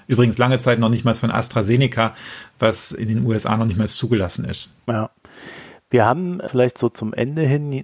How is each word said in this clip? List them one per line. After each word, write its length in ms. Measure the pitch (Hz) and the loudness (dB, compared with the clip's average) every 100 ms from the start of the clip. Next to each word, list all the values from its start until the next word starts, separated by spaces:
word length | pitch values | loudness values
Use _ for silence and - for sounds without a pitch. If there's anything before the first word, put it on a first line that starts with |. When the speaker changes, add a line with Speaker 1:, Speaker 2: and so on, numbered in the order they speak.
| - | -2
Speaker 1:
Übrigens 300 | 120 120 113 | 2 2 4
lange 220 | 123 127 | 2 2
Zeit 200 | 127 117 | 2 2
noch 100 | 113 | 2
nicht 160 | 117 120 | 2 0
mal 80 | |
von 180 | 110 113 | 0 0
AstraZeneca, 840 | 113 113 120 101 123 135 120 113 - - - - _ | -2 -2 -2 2 2 2 0 -2 -2 -16 -18 -20 _
was 320 | 113 110 - | 0 2 0
in 160 | - 110 | -2 -2
den 180 | 110 123 | 0 0
U 60 | |
S 140 | 107 - | 0 0
A 100 | 110 | 0
noch 100 | 113 | 0
nicht 120 | 95 | 0
mal 100 | 107 | 0
zugelassen 560 | - 113 113 92 - | -2 0 0 0 -4
ist. 260 | 90 87 - _ - | -6 -8 -10 _ -6
Speaker 2:
Ja. 220 | 110 110 - _ - - - - - _ | -4 -4 -10 _ -20 -20 -20 -20 -20 _
Wir 160 | 120 107 | 4 4
haben 360 | 139 180 180 - | 2 -2 -6 -4
vielleicht 300 | 123 123 - | 2 2 2
so 120 | 117 | -4
zum 240 | - 110 | -2 -6
Ende 300 | - 123 156 | -4 -4 -2
hin, 280 | 147 147 147 135 | 0 0 -2 -8